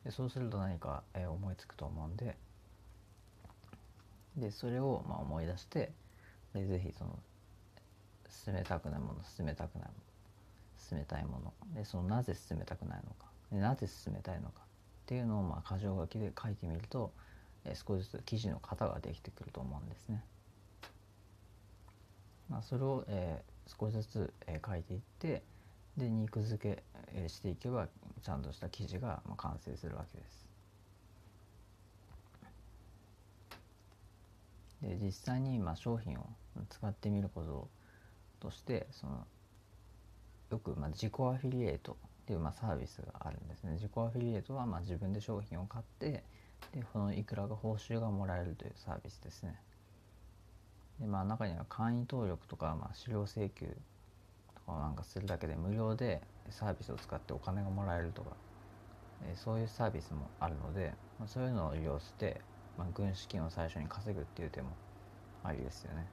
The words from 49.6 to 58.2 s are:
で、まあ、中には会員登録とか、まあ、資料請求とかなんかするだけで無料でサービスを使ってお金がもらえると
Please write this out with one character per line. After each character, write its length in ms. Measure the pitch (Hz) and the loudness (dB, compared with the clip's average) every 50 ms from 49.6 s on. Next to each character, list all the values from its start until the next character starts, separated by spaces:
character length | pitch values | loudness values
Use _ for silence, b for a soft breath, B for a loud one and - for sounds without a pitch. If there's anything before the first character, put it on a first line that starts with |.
| - - - - - - - - - - - - - - - - - - - - - - - - - - - - | -10 -18 -20 -20 -20 -20 -20 -20 -20 -20 -20 -18 -18 -18 -18 -18 -20 -18 -18 -18 -20 -20 -20 -20 -20 -16 -6 -2
で、 80 | 120 | 0
ま 140 | 107 101 95 | 2 4 4
あ、 20 | 95 | 6
中 240 | 98 110 120 113 | 4 4 4 2
に 80 | 101 85 | 2 2
は 100 | 82 - | 0 -2
会 260 | - - - 110 117 117 | -4 0 2 4 6 6
員 140 | 120 120 123 | 4 4 2
登 200 | - 127 113 95 | 2 2 4 4
録 180 | 85 80 - | 2 0 -2
と 80 | - - | -8 -4
か、 200 | - - 80 80 78 | 0 2 2 2 2
ま 100 | 69 - | 0 -2
あ、 20 | 101 | -6
資 160 | - - 123 | -6 -2 0
料 140 | 110 104 104 | 2 2 2
請 260 | 98 - 113 104 98 | 2 2 2 0 0
求 180 | - - - 82 - - - - - - - - - - - - - - - - - | 0 -2 -6 -6 -6 -6 -10 -16 -18 -20 -20 -20 -20 -20 -20 -20 -20 -20 -20 -20 -20
と 160 | - - - | -14 -6 -2
か 80 | 87 78 | 0 2
な 80 | 73 76 | 2 2
ん 60 | 71 | 2
か 80 | 69 92 | 0 -4
す 160 | - - 98 | -4 -2 -2
る 80 | 98 | 0
だ 100 | 95 90 | 2 0
け 100 | 85 - | 2 2
で 80 | 80 78 | 0 2
無 180 | 80 82 95 104 | 2 2 4 4
料 220 | 113 113 110 110 | 4 6 4 4
で 260 | 117 127 117 87 - - - - - - - | 4 4 4 2 2 0 -6 -14 -14 -12 -12
サ 180 | - - 110 | -6 0 2
ー 60 | 104 - | 2 2
ビ 100 | - - | 0 0
ス 80 | - | -4
を 40 | 62 | -4
使 180 | - - - - | -4 -4 -4 -4
っ 60 | 71 | -4
て 140 | - - 73 | -2 -2 -2
お 60 | - | 0
金 240 | - - 92 101 101 | 2 2 2 2 2
が 60 | 98 | 2
も 160 | 95 98 101 | 2 4 4
ら 120 | 95 87 | 4 4
え 40 | 85 | 4
る 100 | 85 85 | 2 2
と 100 | 80 - | 0 -2